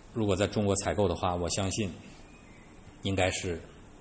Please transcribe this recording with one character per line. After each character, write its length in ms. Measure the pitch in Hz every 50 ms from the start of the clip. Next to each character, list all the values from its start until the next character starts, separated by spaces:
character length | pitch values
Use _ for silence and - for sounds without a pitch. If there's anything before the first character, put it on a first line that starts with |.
| - - -
如 120 | 123 110
果 100 | 101 95
在 120 | 90 104 95
中 180 | - - 104
国 100 | 101 98 92
采 180 | - - 85
购 120 | 90 104 92
的 80 | 85
话， 200 | - - 92 87
我 120 | 87 87 85
相 180 | - - 98 95
信 220 | - - 107 90 76 - - - - - - - - - - - - - - - - - - - - - -
应 100 | 101 95
该 160 | 92 92 92
是 320 | - - - 95 85 80 - - - - - - - -